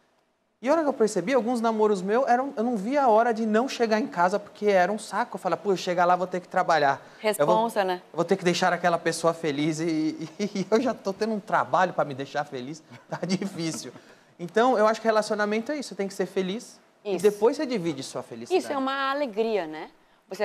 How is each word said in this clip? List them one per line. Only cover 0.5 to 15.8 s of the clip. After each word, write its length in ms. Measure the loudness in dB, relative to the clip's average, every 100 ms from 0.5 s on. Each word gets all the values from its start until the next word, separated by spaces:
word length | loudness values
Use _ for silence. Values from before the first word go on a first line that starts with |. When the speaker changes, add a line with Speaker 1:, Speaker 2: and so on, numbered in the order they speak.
| _
Speaker 1:
E 60 | 0
a 60 |
hora 80 | 2
que 60 | 2
eu 40 |
percebi, 400 | 2 0 0 0
alguns 280 | 0 0 0
namoros 400 | 0 2 2 2
meus, 260 | 0 0 2
eram, 240 | 2 0 -4
eu 60 |
não 120 | -2 -2
via 280 | -2 2
a 40 | 4
hora 260 | 4 4
de 120 | 0 0
não 240 | 2 0
chegar 300 | 0 0 0
em 60 | 0
casa, 300 | 0 2 0
porque 260 | -6 -2 2
era 240 | 4 4
um 60 | 0
saco. 380 | -4 -4 -4 -4
Eu 40 |
falava, 220 | -4 -2
"Pô, 100 | 0
eu 60 | -2
chegar 260 | 0 2 4
lá, 100 | 4
vou 100 | 0
ter 140 | -6
que 60 | -4
trabalhar. 480 | -2 2 4 4 2 -6 -4
Eu 220 | -2 2 4
vou 100 | 4
Speaker 2:
Responsa, 280 | 2 0 0
né? 160 | -2 -4
Speaker 1:
vou 140 | -4 0
ter 100 | 0
que 80 |
deixar 300 | 2 2 2
aquela 240 | 2 2 2
pessoa 360 | 0 0 0
feliz." 460 | 0 -2 0 0 0
E, 500 | -2 0 -2 -4 -10 -6
e, 40 |
<laughs> 160 | -4 -4
e 60 | 0
eu 100 | 0
já 120 | 0
tô 200 | -2 -6
tendo 200 | -4 -4
um 60 | -4
trabalho 540 | 0 0 2 2 2
pra 100 | 0
me 100 | -4 -4
deixar 280 | -6 -6
feliz, 400 | -6 -8 -10 -12 -18 -20
<laughs> 120 | -14
tá 100 | -10 -4
difícil. 680 | -4 -4 -6 -6 -6 -10 -16 -20 -20 _ -14
Então, 380 | -4 2 4 4
eu 80 | 2
acho 120 | 2
que 80 | 2
relacionamento 640 | 2 0 0 0 0 -2
é 60 |
isso, 120 | -6